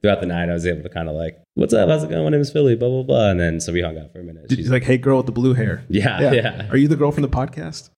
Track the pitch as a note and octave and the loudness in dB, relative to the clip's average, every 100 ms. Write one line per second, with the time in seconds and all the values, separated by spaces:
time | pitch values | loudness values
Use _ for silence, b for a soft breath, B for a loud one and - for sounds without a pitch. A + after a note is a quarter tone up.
0 | G#2 G2 F2+ F2 E2+ E2+ F2 E2 D2+ E2+ | 2 2 0 -2 -2 -2 -2 -4 -6 -8
1 | E2 D#2 E2 - _ - - A3 F3+ D#3 | -6 -6 -6 -10 _ -2 2 2 4 2
2 | D3+ E3 D#3 D3 C#3+ D#3 C#3 A#2 B2 C3 | 0 -2 0 0 0 2 2 2 0 -2
3 | C3 C3 G#2+ F2+ E2+ E2 - E2+ F2 D#2+ | 0 2 2 2 0 -2 -4 -4 -4 -6
4 | D2+ F#2 F2 D#2+ D#2 B2+ - B2+ B2+ B2+ | -14 -16 -18 -18 -6 -4 0 0 2 0
5 | C3+ C3+ - A#2 B2+ B2 G#2+ E2 - G2 | 2 2 0 0 0 2 0 -4 -2 0
6 | G#2 G2 C#3+ B2+ A2+ - G2+ C3+ D3 D3+ | 0 0 2 2 0 -4 -2 2 4 4
7 | D3 D3 C#3+ C3 C3+ C#3+ D#3+ D3+ - | 0 0 -2 -2 -4 -8 -12 -14 -18